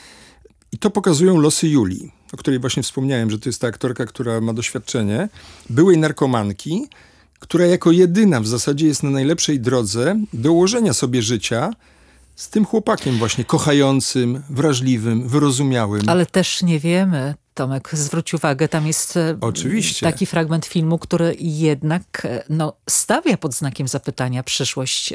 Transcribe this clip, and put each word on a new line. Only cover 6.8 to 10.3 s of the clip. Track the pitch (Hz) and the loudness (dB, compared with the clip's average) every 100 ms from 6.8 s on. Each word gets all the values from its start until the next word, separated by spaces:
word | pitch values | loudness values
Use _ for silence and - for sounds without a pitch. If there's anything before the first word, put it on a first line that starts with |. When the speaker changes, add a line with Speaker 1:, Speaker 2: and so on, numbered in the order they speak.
| 285 - - _ _ _ | -6 -14 -20 _ _ _
Speaker 1:
która | - - 175 | -4 2 4
jako | 180 170 | 4 4
jedyna | 170 180 180 208 131 | 6 6 6 4 4
w | 107 | 0
zasadzie | 120 - 143 160 | -2 -2 2 2
jest | 139 | 2
na | 143 | 0
najlepszej | 139 135 165 - 143 | 0 0 0 0 0
drodze | 117 127 107 110 139 214 208 | 0 0 0 0 0 0 -2